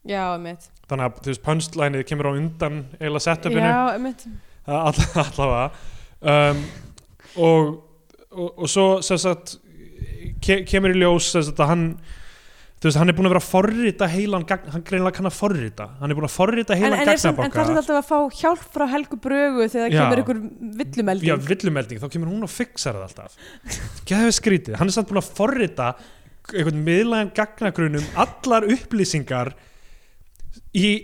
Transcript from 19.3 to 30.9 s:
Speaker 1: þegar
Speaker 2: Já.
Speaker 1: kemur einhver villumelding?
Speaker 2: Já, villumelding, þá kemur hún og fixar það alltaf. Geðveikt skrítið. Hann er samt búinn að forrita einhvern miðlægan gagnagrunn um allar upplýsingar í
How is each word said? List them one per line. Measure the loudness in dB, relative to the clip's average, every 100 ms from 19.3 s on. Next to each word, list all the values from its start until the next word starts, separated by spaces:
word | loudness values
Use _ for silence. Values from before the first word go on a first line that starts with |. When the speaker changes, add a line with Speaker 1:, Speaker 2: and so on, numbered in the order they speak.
| 2 2 2 0
Speaker 1:
þegar | 0 2
Speaker 2:
Já. | 4
Speaker 1:
kemur | 4 2
einhver | 0 -4 -6 -12 -12 -8
villumelding? | -6 -2 0 0 0
Speaker 2:
Já, | 0 0
villumelding, | -2 0 -2 -4 -10
þá | -8
kemur | -6 -4
hún | -6 -8
og |
fixar | -6 -8 -6 -6 -6
það | -12
alltaf. | -16 -20 -20 -20 -20 -12 -10 -10 -12 -2
Geðveikt | 2 4 2
skrítið. | 2 2 0 -2
Hann | 0
er | 0
samt | 0
búinn | -2
að | -2 -2
forrita | 0 2 -2 -2 -4 -4 -16 -20 -20 -20 -8
einhvern | -2 -2 0 2
miðlægan | 2 2 0 -2 -2
gagnagrunn | -4 -2 -4 0 0 -2
um | -4 0
allar | -2 -2 2 2
upplýsingar | 4 0 0 0 0 -2 -2 -4 -4 -8 -20 -20 -20 -20 _ -20 -20 -14 -12 -12 -4
í | 0 2